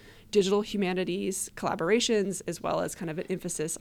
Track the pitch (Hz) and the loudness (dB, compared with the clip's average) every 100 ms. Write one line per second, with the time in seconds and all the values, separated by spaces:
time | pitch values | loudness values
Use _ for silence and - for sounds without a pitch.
0 | - - - 208 185 208 208 208 180 185 | -20 -20 0 4 4 2 0 0 0 0
1 | 175 190 196 190 - - - - 165 226 | -2 -2 -2 -4 -6 -4 -4 0 4 4
2 | 233 214 196 170 - 160 - 156 170 - | 4 2 2 -4 -6 -4 0 0 -2 -4
3 | 165 160 - 180 180 - 160 - | -6 -6 -4 -4 -4 -4 -4 -4